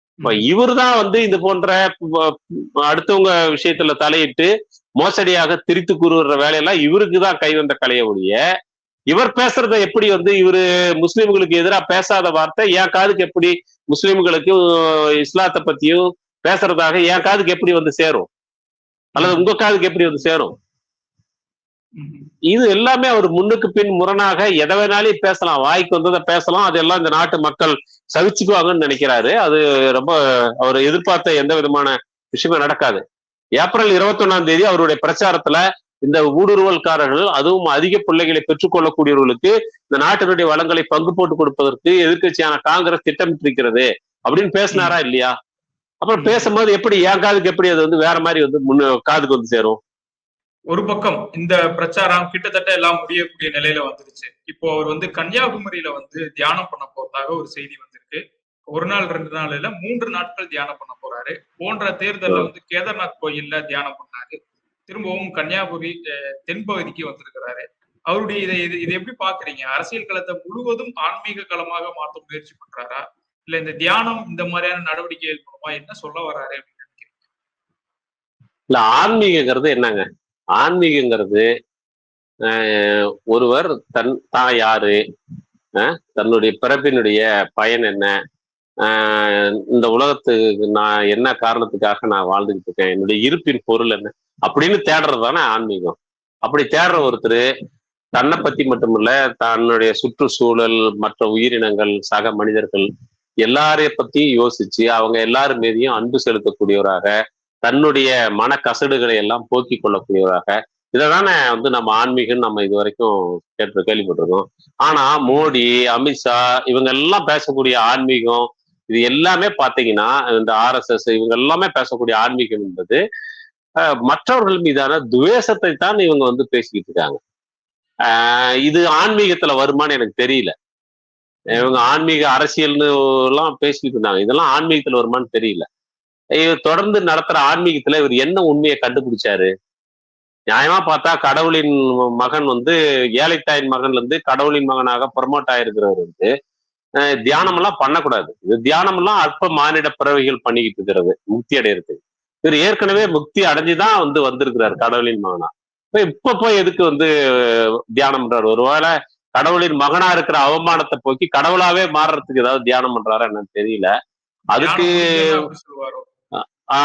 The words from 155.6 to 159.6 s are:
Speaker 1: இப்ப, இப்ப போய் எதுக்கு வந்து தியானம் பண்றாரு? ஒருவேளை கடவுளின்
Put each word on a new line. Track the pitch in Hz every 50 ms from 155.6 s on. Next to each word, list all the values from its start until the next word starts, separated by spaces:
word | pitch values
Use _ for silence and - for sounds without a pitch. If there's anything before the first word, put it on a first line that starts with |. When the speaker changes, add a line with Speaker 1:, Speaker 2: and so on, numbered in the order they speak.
| _ _ _ _ _
Speaker 1:
இப்ப, | _ - 214
இப்ப | 202 165 143 - - 269 226 -
போய் | 220 226 214 196
எதுக்கு | 185 185 175 - 180
வந்து | 165 147 143 160 156 151 147 139 131 127 123 123 117 113 113 113 110 113 117 - - 113
தியானம் | 131 139 139 139 131
பண்றாரு? | 123 113 120 117 110 110 110
ஒருவேளை | 117 123 131 147 156 156 165 165 147 - _ _ _ _ _ -
கடவுளின் | 123 143 165 175 175